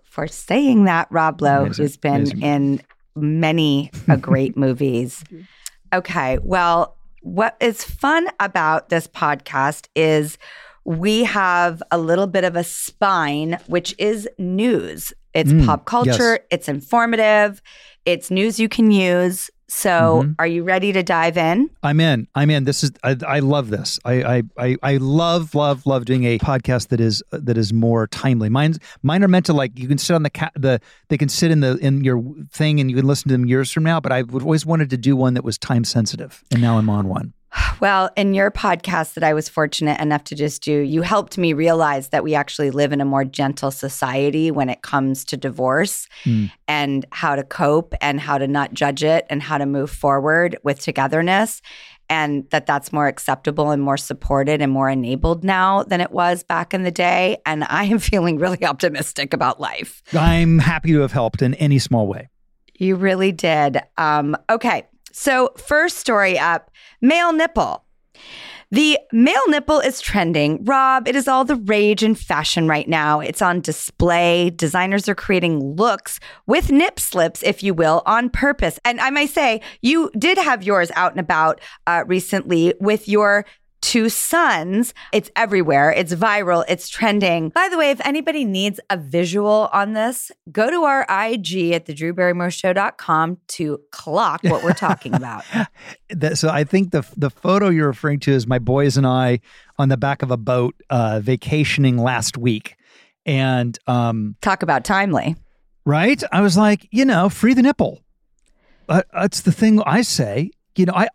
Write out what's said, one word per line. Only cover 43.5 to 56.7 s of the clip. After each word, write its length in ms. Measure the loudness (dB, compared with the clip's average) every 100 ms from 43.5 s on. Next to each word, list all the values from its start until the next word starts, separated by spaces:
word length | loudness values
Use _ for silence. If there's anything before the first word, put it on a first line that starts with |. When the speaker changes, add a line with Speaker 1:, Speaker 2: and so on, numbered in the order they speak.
| -2 -6
Speaker 1:
society 800 | -6 -10 -6 -4 0 0 0 0
when 180 | 0 -2
it 120 | -4
comes 420 | -4 -2 -2 -4 -6
to 120 | -8
divorce 720 | -8 -4 -2 0 -2 -6 -12 -8 -2
Speaker 2:
Mm. 260 | 0 -2 -6 -6
Speaker 1:
and 380 | -2 -2 -4 -6
how 240 | -6 -2 -2
to 80 |
cope 520 | -4 -2 0 2 -2 -4
and 180 | -4 -4
how 180 | -2 -2
to 100 | 0
not 260 | -2 -2
judge 300 | -2 -4 0
it 220 | 0 0 0
and 120 | -6
how 160 | -4 -4
to 80 | -2
move 240 | -2 -6
forward 680 | -4 0 0 2 2 0 -2
with 160 | -4 -4
togetherness, 840 | -4 -2 0 0 2 0 0 -6 -16 -20 -20 -20 -6
and 400 | -2 -2 -4 -2
that 140 | -4 -2
that's 240 | -4 -2
more 140 | -2 -2
acceptable 640 | -2 -4 -4 -4 -2 0
and 100 | 0
more 160 | 0 -2
supported 640 | -4 -8 -2 0 2 0
and 100 | 0
more 180 | 0 0
enabled 540 | 0 -2 -2 -2 0
now 400 | 0 2 2 2
than 180 | 0 -2
it 100 | -2
was 320 | 0 0 0
back 300 | -4 -6 -4